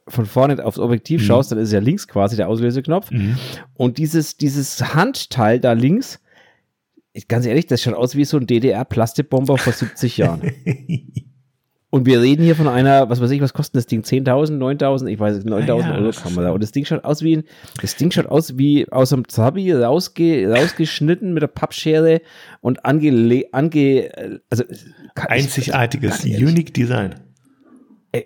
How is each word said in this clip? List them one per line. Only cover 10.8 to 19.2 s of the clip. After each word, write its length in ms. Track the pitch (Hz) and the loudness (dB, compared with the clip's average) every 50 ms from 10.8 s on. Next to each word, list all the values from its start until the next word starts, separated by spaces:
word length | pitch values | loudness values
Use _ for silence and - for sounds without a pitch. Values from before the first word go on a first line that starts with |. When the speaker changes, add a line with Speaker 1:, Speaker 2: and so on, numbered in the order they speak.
| - - 170 - - - - - - - _ _ _ _ _ _ _ _ _ _ _ _ | -6 -6 -8 -8 -8 -10 -12 -14 -14 -14 _ _ _ _ _ _ _ _ _ _ _ _
Speaker 1:
Und 160 | - 135 123 | 0 2 4
wir 160 | 131 127 120 | 4 4 6
reden 220 | 120 131 143 156 165 | 6 4 4 4 4
hier 120 | 165 160 | 4 4
von 120 | 160 156 | 4 2
einer, 420 | 143 120 123 131 139 139 135 131 107 | 2 2 4 4 6 6 6 6 4
was 120 | 123 123 | 2 0
weiß 100 | 123 120 | 0 0
ich, 100 | 143 143 | 0 0
was 120 | 143 131 - | 0 -2 -2
kostet 240 | - 147 - - | -4 -6 -2 -2
das 80 | 127 117 | -4 -2
Ding? 160 | - - 110 110 | -2 -4 -4 -2
Zehntausend, 560 | - 131 123 131 131 123 139 156 151 151 139 | -2 -2 0 2 2 2 2 0 0 -2 -2
neuntausend? 500 | 127 131 143 143 143 135 135 131 127 101 | -2 -2 -2 0 0 0 0 -2 -2 -6
Ich 80 | 107 107 | -4 -2
weiß 160 | 104 104 104 | -2 -2 -2
nicht, 100 | 98 98 | -2 -4
neuntausend 400 | 110 107 101 - - 117 - 85 | -4 -2 -2 0 0 0 0 0
Speaker 2:
Ja, 60 | 85 - | -2 -2
ja, 40 | - | -2
Speaker 1:
Euro 120 | 104 113 | -2 -2
Speaker 2:
das 100 | 104 - | -4 -6
Speaker 1:
Kamera. 280 | - 87 87 87 87 90 | -10 -8 -4 -2 -2 -2
Speaker 2:
ist 40 | 85 | 0
Speaker 1:
Und 80 | 101 | -2
das 100 | 107 110 - | -4 -4 -4
Ding 100 | 139 143 | -6 -4
schaut 200 | - 160 - - | -4 -6 -4 -2
aus 180 | 131 151 151 156 | -4 -4 -2 0
wie 140 | 160 160 | 0 0
ein, 60 | 156 156 - - - - - - - | 0 -2 -8 -18 -20 -20 -18 -12 -10
das 140 | - - - | -8 -8 -4
Ding 160 | - 160 180 | -2 -2 0
schaut 160 | - - - | 0 0 -2
aus 300 | - - 151 160 - 127 | 0 0 0 0 0 -2
wie 300 | 127 139 147 147 143 - - | 0 2 4 4 2 0 0
aus 220 | - 131 131 127 147 | 0 0 2 2 2
einem 120 | 131 | -2